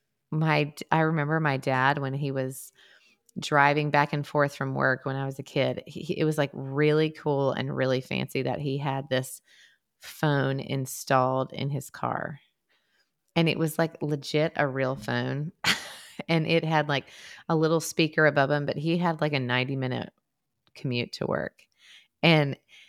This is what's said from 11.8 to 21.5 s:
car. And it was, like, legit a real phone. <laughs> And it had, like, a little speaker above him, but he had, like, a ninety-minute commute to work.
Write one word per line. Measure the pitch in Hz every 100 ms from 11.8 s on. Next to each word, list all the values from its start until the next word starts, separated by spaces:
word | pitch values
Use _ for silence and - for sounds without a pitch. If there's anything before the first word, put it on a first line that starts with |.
| -
car. | - 123 - - 139 _ _ _ _ _ _ _ _ _ 165
And | 165
it | -
was, | 160 -
like, | 165 -
legit | 147 151 - 151 156 -
a | 143
real | 131 131 135
phone. | - 120 127 139 151 - -
<laughs> | - - - - - -
And | 165 160
it | 165
had, | 160 160 147
like, | 139 - - - - -
a | 160
little | 160 165
speaker | - - 160 160 156
above | 143 139
him, | 147 143
but | -
he | 156 170
had, | 175 156
like, | 151
a | 143
ninety-minute | 123 123 127 135 127 123 - - _ _ _ _ _ -
commute | 139 120 -
to | - -
work. | - -